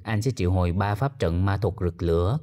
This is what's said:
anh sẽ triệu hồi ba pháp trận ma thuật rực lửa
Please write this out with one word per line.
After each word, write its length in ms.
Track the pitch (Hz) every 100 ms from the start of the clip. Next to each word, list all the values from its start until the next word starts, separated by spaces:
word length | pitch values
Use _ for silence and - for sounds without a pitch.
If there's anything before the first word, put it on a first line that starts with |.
anh 180 | 110 107
sẽ 100 | 127
triệu 200 | 110 90
hồi 200 | 92 87
ba 240 | 92 101 104
pháp 240 | 139 -
trận 260 | 85 85 98
ma 120 | 101
thuật 160 | 101 -
rực 220 | 87 -
lửa 360 | 85 82 90 151